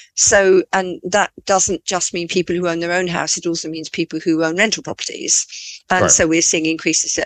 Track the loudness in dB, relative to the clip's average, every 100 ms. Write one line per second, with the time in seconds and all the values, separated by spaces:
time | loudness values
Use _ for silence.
0 | -10 0 4 6 8 6 4 0 -2 -6
1 | -2 0 0 -4 0 2 0 -4 -4 -4
2 | -4 -4 -2 -2 0 -2 -2 -2 -2 -2
3 | -2 -2 -2 -4 -4 -4 -6 -8 -6 -6
4 | -4 -4 0 0 2 2 0 0 -6 -10
5 | -10 -8 -2 -2 -4 -10 -16 -10 -2 2
6 | 2 2 2 2 2 0 -2 -2 -2 -2
7 | -2 -4